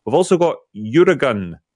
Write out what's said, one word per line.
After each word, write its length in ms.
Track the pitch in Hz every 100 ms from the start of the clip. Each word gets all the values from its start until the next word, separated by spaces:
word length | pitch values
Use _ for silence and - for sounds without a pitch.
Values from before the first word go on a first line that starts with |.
| -
We've 80 |
also 240 | 139 180 175
got 200 | 165 - _ 101
Uragun. 840 | 107 135 180 147 139 107 90 80 _